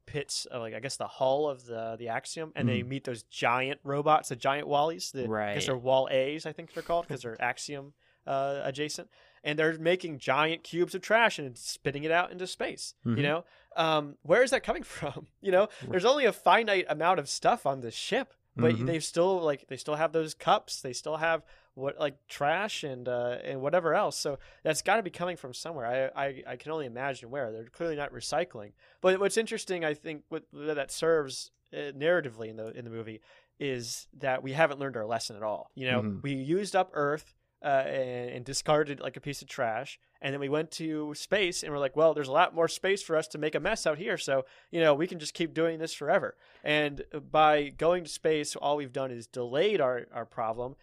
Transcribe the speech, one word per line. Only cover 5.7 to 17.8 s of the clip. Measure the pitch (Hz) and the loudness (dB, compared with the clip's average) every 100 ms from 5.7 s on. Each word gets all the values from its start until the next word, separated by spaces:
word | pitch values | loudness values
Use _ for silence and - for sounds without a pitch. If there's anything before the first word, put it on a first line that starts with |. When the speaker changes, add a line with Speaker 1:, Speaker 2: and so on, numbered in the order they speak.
| 131 | -2
Speaker 1:
Wall-A's, | 123 135 131 135 135 156 156 | 2 2 4 2 0 -2 -8
I | |
think | 156 165 | -12 -12
they're | 165 | -12
called, | 165 170 170 | -2 -2 -2
'cause | 139 | -8
they're | 120 110 | -8 -4
Axiom, | 123 127 - 143 139 _ _ _ - | -4 -4 -8 -10 -12 _ _ _ -4
uh, | 139 139 139 | -2 -2 -2
adjacent, | 139 135 151 - - _ - _ | -4 -4 -6 -6 -12 _ -20 _
and | 151 151 | -4 2
they're | 160 160 | 2 2
making | 160 185 175 143 | 2 2 0 -8
giant | - 131 160 165 | 0 2 2 0
cubes | - 165 170 | -6 -2 -2
of | 190 | -2
trash | - 220 220 - | 2 4 4 2
and | 139 120 | -10 -10
spitting | - - 143 139 | -12 -6 -4 -4
it | 156 | 0
out | 165 180 | 2 2
into | 180 185 | -4 -10
space, | - 254 - - - 120 | -6 -6 -6 -12 -8 -2
you | |
Speaker 2:
Mm-hmm. | 113 | 0
Speaker 1:
know? | 143 160 - _ _ - | 2 0 -4 _ _ 0
Um, | 160 156 147 - | 2 2 0 -10
where | 139 202 | 2 4
is | 254 | 6
that | 262 | 2
coming | - 302 | 0 -4
<laughs> | - - | -4 -8
from? | 151 147 151 _ | -8 -8 -16 _
You | 196 | 2
know, | 180 214 - | 4 4 0
Speaker 2:
Right. | 127 | -4
Speaker 1:
there's | 117 208 | 2 4
only | 294 240 | 6 4
a | |
finite | - 175 202 220 196 170 | 4 6 6 6 2 2
amount | 151 165 185 | 2 4 4
of | 139 | 0
stuff | - 165 226 143 | 0 2 2 0
on | 135 | -2